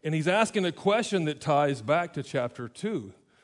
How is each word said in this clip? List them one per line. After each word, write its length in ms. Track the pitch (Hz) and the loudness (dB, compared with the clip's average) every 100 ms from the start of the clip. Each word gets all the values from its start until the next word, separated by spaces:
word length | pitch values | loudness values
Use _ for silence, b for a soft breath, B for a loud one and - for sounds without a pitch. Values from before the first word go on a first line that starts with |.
And 120 | 156 160 | -2 -2
he's 120 | 156 | 2
asking 380 | 196 226 214 185 | 2 2 2 -2
a 60 | |
question 540 | - 196 214 233 196 156 | 0 2 2 2 0 -2
that 140 | 143 | -4
ties 440 | - 143 147 135 | 2 4 4 0
back 300 | 107 156 175 | 0 0 0
to 100 | 156 | -6
chapter 440 | 131 139 120 - 120 | -4 -4 -4 -6 -14
two. 460 | - 208 196 101 - _ b | -8 -6 -6 -8 -18 _ b